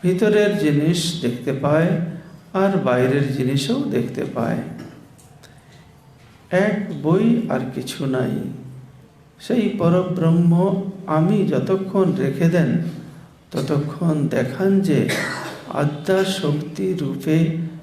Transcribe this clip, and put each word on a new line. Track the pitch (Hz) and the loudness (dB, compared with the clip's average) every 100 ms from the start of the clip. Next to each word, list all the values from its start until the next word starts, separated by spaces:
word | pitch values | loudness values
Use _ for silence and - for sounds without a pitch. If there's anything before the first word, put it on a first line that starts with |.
ভিতরের | 175 185 214 208 208 - | 0 2 4 4 4 2
জিনিস | 151 147 151 175 - - | 2 2 2 0 -2 -2
দেখতে | 123 - - | -4 -4 -4
পায়, | 131 143 151 175 160 - - - - - | -2 2 2 2 0 -2 -8 -14 -20 -8
আর | 190 196 185 | 0 2 2
বাইরের | 127 123 127 139 139 131 | 0 2 2 2 0 0
জিনিসও | 127 139 - 254 | 0 0 0 -2
দেখতে | - 151 - - - 120 | 0 -2 -2 -4 -6 -4
পায়। | 113 117 - - - - - - - - - - - - - - - - - - - | -2 -2 -6 -12 -16 -18 -20 -20 -20 -20 -20 -20 -20 -20 -20 -20 -20 -20 -20 -20 -2
এক | 180 208 208 190 147 | 0 2 0 -4 -4
বই | 139 180 226 - - | 2 2 4 2 0
আর | 131 127 - | -2 -4 -8
কিছু | 123 - 139 | -8 -6 -4
নাই। | 131 123 - - - - - - - - _ - _ | -2 -2 -4 -6 -10 -14 -18 -20 -20 -20 _ -20 _
সেই | - 240 208 | -2 0 0
পরব্রহ্ম | 202 170 180 185 175 165 170 170 170 190 196 - - - | 2 2 2 2 0 2 4 4 4 4 0 -4 -8 -2
আমি | 156 165 214 156 | 0 2 2 2
যতক্ষণ | 151 135 190 196 202 180 - | 0 0 -2 0 0 2 2
রেখে | 139 135 165 | -2 0 2
দেন, | 175 131 117 - - - - - - _ | 2 2 0 -2 -8 -14 -20 -20 -20 _
ততক্ষণ | - 143 143 151 - 170 151 135 | -6 -2 -2 -2 -2 0 2 0
দেখান | 131 127 - 190 196 | 0 -2 0 2 4
যে | 170 139 - - - - - - - | 4 2 2 -2 -4 -6 -10 -12 -8
আদ্যা | - 147 147 - 190 | -2 -2 -2 0 2
শক্তি | 190 190 160 151 - - 190 | 2 0 -2 -2 -4 -4 -4
রূপে | 170 143 - - 156 160 - - - | -2 -4 -4 0 2 2 0 -6 -10